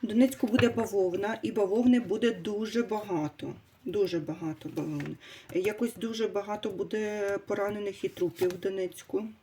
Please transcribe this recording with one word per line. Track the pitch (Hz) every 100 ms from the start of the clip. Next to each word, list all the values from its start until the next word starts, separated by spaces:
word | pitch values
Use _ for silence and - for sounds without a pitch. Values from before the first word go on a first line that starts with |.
В | 220
Донецьку | 220 262 269 240
буде | 233 233
бавовна, | 233 214 196 185 180 202 226
і | -
бавовни | - 196 208 247 247
буде | 175 214 233
дуже | 226 170 208 220 226
багато. | 233 214 202 175 151 - 135 - - _
Дуже | 254 208 190 170
багато | 151 160 160 156 156
бавовни. | 160 151 147 147 156 - - -
Якось | 170 185 214 240
дуже | - 226 220 214
багато | 185 202 208 214
буде | 190 196 214 214 208 202 196 -
поранених | 202 202 208 202 190
і | 190
трупів | - 180 - 185
в | 180
Донецьку. | 196 190 180 - - 190 220 214